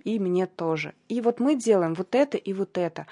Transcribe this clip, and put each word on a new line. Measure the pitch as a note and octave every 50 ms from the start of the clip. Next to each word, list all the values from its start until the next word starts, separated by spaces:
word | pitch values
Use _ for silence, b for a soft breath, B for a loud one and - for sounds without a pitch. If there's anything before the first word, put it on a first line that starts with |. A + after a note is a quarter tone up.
| -
и | G3+ A3+ G#3
мне | F#3+ F3+ F3+ F#3 F#3
тоже. | E3+ - - E3+ D#3+ D#3+ D3+ D3+ D3+ - _ _
И | - A3+ B3
вот | A3 A#3 A#3+ -
мы | A#3+ C#4+ D#4
делаем | B3 - A3+ G#3 F#3 E3+ E3 E3
вот | F3 F#3+ - -
это | C4 D4 C#4+ -
и | - - G3 F#3+
вот | F#3+ G3 - -
это. | F3+ F3 D#3+ D#3+ D#3 D#3 B